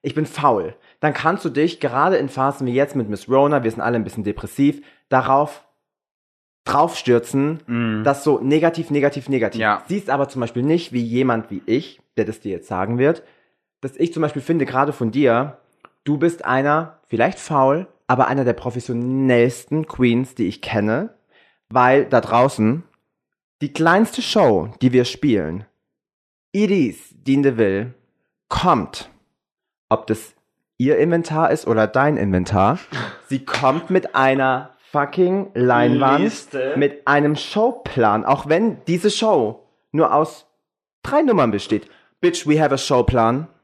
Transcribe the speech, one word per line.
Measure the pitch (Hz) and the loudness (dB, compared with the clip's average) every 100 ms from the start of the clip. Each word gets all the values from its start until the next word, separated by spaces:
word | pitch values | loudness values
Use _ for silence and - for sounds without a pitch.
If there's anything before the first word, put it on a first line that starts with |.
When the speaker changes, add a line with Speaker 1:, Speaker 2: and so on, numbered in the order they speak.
Speaker 1:
ich | 143 | -6
bin | 151 151 | -6 -6
faul, | - 143 107 82 - _ _ | -2 0 0 -4 -12 _ _
dann | 151 | -4
kannst | - 156 196 | 0 -2 -2
du | 160 | -4
dich | 131 160 170 | -2 -2 -2
gerade | 139 123 165 190 | -4 0 0 0
in | 139 | -2
Phasen | 131 135 135 127 | -2 -2 -2 -4
wie | |
jetzt | 123 143 | 0 -2
mit | 139 107 | -2 -6
Miss | 101 - | -8 -2
Rona, | 131 143 147 | 2 2 2
wir | 113 | -2
sind | 110 | -4
alle | 117 117 | -2 -2
ein | |
bisschen | 104 - | -4 -6
depressiv, | 104 101 101 - 139 143 - _ _ | -6 -6 -10 0 0 0 -14 _ _
darauf | 131 120 135 147 - _ _ _ _ _ _ _ _ _ _ | 0 2 0 0 -6 _ _ _ _ _ _ _ _ _ _
draufstürzen, | - 143 165 - - 120 117 139 143 160 - | -2 0 0 0 2 2 2 -2 -2 -4 -6
Speaker 2:
Mhm. | 120 113 107 | -4 -2 0
Speaker 1:
dass | 110 139 | 0 0
so | 151 135 | 0 0
negativ, | 131 151 165 165 147 | 2 2 2 -2 -4
negativ, | 143 143 143 127 | 0 0 -2 -4
negativ. | 131 110 113 | -2 -2 0
Speaker 2:
Ja. | 110 104 - | 0 0 -2
Speaker 1:
Siehst | 196 - | -6 -2
aber | 139 139 | -2 -2
zum | 131 | -4
Beispiel | 117 123 | -6 -4
nicht, | 135 170 170 | 0 0 -2
wie | 123 | -6
jemand | 117 120 131 113 - | -2 0 0 0 -4
wie | 98 - | -12 -2
ich, | 120 - _ _ - | -2 -2 _ _ -6
der | |
das | 104 107 | -4 -6
dir | 104 | -10
jetzt | 90 - | -10 -8
sagen | 92 101 120 | -6 -4 0
wird, | 139 165 - _ _ _ _ _ | 0 0 -8 _ _ _ _ _
dass | 135 - | -14 -4
ich | 170 | -4
zum | 170 | -2
Beispiel | 151 143 | -4 -4
finde, | 135 165 | -2 -2
gerade | 135 127 143 | 0 0 -2
von | - 117 | -2 -4
dir, | 123 135 117 143 - _ _ - _ | 2 2 2 0 -10 _ _ -20 _
du | - 147 | -4 0
bist | 170 170 | 0 -2
einer, | - 131 139 151 165 _ _ | -2 0 2 0 -2 _ _
vielleicht | 110 131 190 | 0 0 -2
faul, | - 151 131 151 185 _ - | -2 2 2 2 -4 _ -2
aber | 123 131 | 0 2
einer | 139 | 2
der | 123 | 0
professionellsten | 117 123 120 - 120 123 131 135 120 120 123 - 151 156 | -2 -6 -8 -6 -4 -2 0 4 4 4 0 -6 -6 -4
Queens, | - 123 117 131 | 0 2 2 -2
die | - 95 | -4 -6
ich | - | -6
kenne, | - 110 104 117 226 _ _ _ _ _ _ | -6 -2 0 -2 -4 _ _ _ _ _ _
weil | 120 123 139 135 | 2 4 4 4
da | 127 | 0
draußen | - 117 135 - 107 147 - _ _ _ _ _ _ _ | 2 2 2 2 0 0 -8 _ _ _ _ _ _ _
die | 143 | -10
kleinste | 143 160 185 226 - | 0 2 4 2 -2
Show, | - 220 156 98 104 - | -2 2 4 2 -2 0
die | 127 | 2
wir | 123 | 2
spielen, | 123 - 147 107 78 90 107 _ _ _ _ _ _ _ _ | 0 -2 0 0 -2 -8 -12 _ _ _ _ _ _ _ _
Iris | 196 208 196 127 - - | -2 2 2 0 -4 -20
Dean | _ - 135 | _ 0 2
DeVille | 139 113 104 98 120 - _ _ _ _ _ | 2 2 0 0 -6 -12 _ _ _ _ _
kommt, | - 180 135 87 - - _ _ _ _ _ _ _ _ | -2 2 2 0 -12 -18 _ _ _ _ _ _ _ _
ob | 110 - | -4 -2
das | 110 - _ _ _ _ _ | -6 -6 _ _ _ _ _
ihr | 127 151 | 0 2
Inventar | 156 170 165 156 165 | 2 0 -2 0 0
ist | 117 - | 0 0
oder | 110 107 | 0 2
dein | 127 147 151 | 2 0 0
Inventar, | 101 92 90 101 98 165 - 135 | 0 0 0 2 2 0 -6 -10
Speaker 2:
<laughs> | 113 - - | -10 -14 -8
Speaker 1:
sie | 135 | -8
kommt | - - 135 151 170 | -6 -2 0 0 0
mit | 185 180 | -2 0
einer | - 135 135 131 131 147 _ _ | 0 2 2 0 0 -6 _ _
fucking | 147 143 - 180 190 196 | -4 -2 0 0 0 -4
Leinwand, | 120 123 120 120 143 135 143 | 0 2 4 4 2 2 2
Speaker 3:
Liste. | 208 - - 139 131 147 | 0 -4 -12 -6 -4 0
Speaker 1:
mit | 143 143 - | 0 0 0
einem | 147 147 | 2 2
Showplan, | 147 - 208 233 240 - - 107 107 | -2 -4 0 0 -2 -8 0 2 2
auch | 104 139 147 | 0 -2 0
wenn | 165 226 170 - | 0 0 -4 -4
diese | 170 208 | -2 0
Show | 208 220 180 107 113 _ _ _ | 0 0 2 0 -6 _ _ _
nur | 147 156 | 0 2
aus | 139 156 - _ _ _ _ _ _ | 2 0 -6 _ _ _ _ _ _
drei | - 285 | -2 0
Nummern | 302 202 123 | 2 2 2
besteht. | 101 - 104 - _ _ _ | 0 -2 -4 -4 _ _ _
Bitch, | 175 170 151 | -2 0 0
we | 151 | 2
have | 151 | 2
a | 135 | 0
Showplan. | - 127 117 127 113 127 165 _ | 0 2 2 2 2 0 -6 _